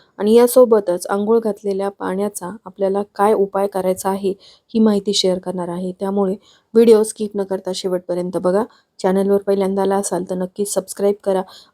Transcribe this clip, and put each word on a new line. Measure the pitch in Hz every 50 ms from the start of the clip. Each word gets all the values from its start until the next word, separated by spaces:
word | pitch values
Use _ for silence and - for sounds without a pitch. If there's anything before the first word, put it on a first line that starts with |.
| _ _ _ -
आणि | 196 214 226
यासोबतच | 240 247 240 - 254 254 220 226 214 202 180 175 180 -
अंघोळ | - 202 202 208 214 233 226
घातलेल्या | 220 214 196 - 208 202 196 190 196 202
पाण्याचा | 202 - 190 185 185 196 202 208 202 - 180 180 214 - -
आपल्याला | 185 - - 196 190 196 202 208 - -
काय | - 202 214
उपाय | 220 196 196 196 - 196 202
करायचा | 202 - 185 185 185 185 185 - 190
आहे, | 196 196 196 185 190 _ _ - - _ _ _ -
ही | 220
माहिती | 220 214 208 196 196 208
शेअर | 196 - - 185 180 185
करणार | - 180 185 180 175 175
आहे. | 175 175 185 185
त्यामुळे | 180 - 196 196 196 208 196 185 208 - _ _ _ _ _ _ -
व्हिडिओ | 226 233 233 220 214
स्किप | 220 214 - - 214 208 -
न | 202
करता | 190 190 190 196 - 185 185
शेवटपर्यंत | - - 185 185 180 - - 175 180 180 180 180
बघा. | 165 180 180 185 208 262 - _ _ _ _ _ -
चॅनलवर | - 185 190 196 190 196 202
पहिल्यांदा | 196 196 202 196 196 190 190 196 196
आला | 190 196 196
असाल | 196 196 - 180 175 185 185
तर | 185
नक्की | 185 185 185 _ - 202
सबस्क्राईब | 202 - 190 185 - - - 202 202 202 - -
करा | 196 190 185 190 - - - - _